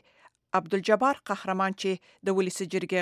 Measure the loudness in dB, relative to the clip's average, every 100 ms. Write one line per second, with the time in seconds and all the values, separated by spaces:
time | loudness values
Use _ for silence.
0 | -8 _ _ _ _ -2 0 -2 4 4
1 | 4 0 -4 -6 -2 -2 -2 -2 -4 -4
2 | -8 _ -2 0 0 -2 -4 -4 -2 0